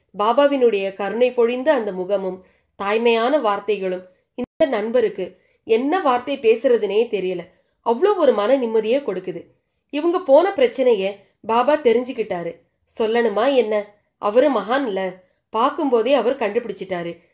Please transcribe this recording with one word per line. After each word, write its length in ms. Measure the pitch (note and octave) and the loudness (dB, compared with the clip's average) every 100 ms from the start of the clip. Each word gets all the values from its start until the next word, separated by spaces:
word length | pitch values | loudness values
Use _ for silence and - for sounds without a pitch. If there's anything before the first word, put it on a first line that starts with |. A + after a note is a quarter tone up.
| _ F#3+ | _ -4
பாபாவினுடைய 760 | G#3+ A#3+ C#4+ C#4 A#3 G3+ G3 | 0 2 2 4 2 2 -4
கருணை 400 | F#3+ G3 A3 B3 | -6 -4 0 0
பொழிந்த 400 | A#3+ A#3 B3 C#4+ | 2 0 0 0
அந்த 180 | C4 G#3 | 0 -2
முகமும் 520 | F#3 F3+ G3 F#3 F#3 _ _ _ - | -6 -4 -4 -4 -10 _ _ _ -8
தாய்மையான 540 | G3 A3+ A#3 A3+ A#3+ D4 | -4 0 2 2 2 0
வார்த்தைகளும் 720 | A3 G3+ A3 G3 F#3 F#3 F#3 _ _ - | 0 -2 -4 -4 -4 -6 -10 _ _ -12
இந்த 420 | B3 - D4+ B3+ | -6 -2 0 0
நண்பருக்கு 600 | A3 B3 G#3 G#3 F3+ - _ _ | -2 0 0 -2 -10 -12 _ _
என்ன 360 | - A3+ C#4 F#4 | -2 0 0 0
வார்த்தை 400 | D4+ B3 C#4+ C#4 | 0 0 -2 -2
பேசுறதுனே 680 | A3+ A3+ C4+ A#3 G3+ G3+ A#3+ | 2 2 2 2 0 0 -2
தெரியல. 320 | G3 F#3 F3 E3+ _ _ _ - | -2 -4 -6 -10 _ _ _ -4
அவ்வளோ 300 | A#3+ G4 F#4+ | 0 0 2
ஒரு 180 | C#4 | 2
மன 240 | G#3 G#3 C4+ | 2 2 2
நிம்மதியை 460 | A3+ A3 G#3+ C#4 | 2 0 0 -2
கொடுக்குது. 420 | C#4 F#3 F#3 E3 - _ _ _ _ | -2 -8 -8 -12 -16 _ _ _ _
இவங்க 300 | C#4+ E4+ F4+ | -4 -2 0
போன 300 | C4+ C#4+ G4 | 4 6 6
பிரச்சனைய 680 | C#4+ A#3+ B3 B3+ G3+ F#3+ G3+ _ _ G#3+ | 2 0 2 2 2 -2 -6 _ _ -2
பாபா 300 | A#3 B3 D4+ | 0 2 2
தெரிஞ்சுக்கிட்டாரு. 840 | A#3+ A#3 B3 A#3+ G3+ F3 E3+ - _ _ _ - | 2 2 0 -6 -6 -6 -8 -12 _ _ _ -6
சொல்லணுமா 560 | A3 A#3 A3+ G3+ C4 C4 | -2 0 0 2 2 2
என்ன? 300 | G#3+ G#3+ G3+ _ _ - | 0 -2 -6 _ _ -8
அவரு 340 | G#3 A#3 C#4+ | 0 2 4
மகான்ல, 640 | A3+ F#3+ C4+ B3 F#3+ F#3 F3+ _ _ _ | 2 -2 -2 -2 -4 -6 -8 _ _ _
பார்க்கும்போதே 640 | A3 C#4 D4 C#4+ A#3 A3+ | -2 -2 0 0 0 2
அவர் 240 | C#4 A3 C#4 | 0 0 -2
கண்டுபிடிச்சிட்டாரு. 800 | G#3 A3+ A3 - F#3+ F3 E3+ E3+ _ | -4 -4 -6 -10 -8 -8 -8 -12 _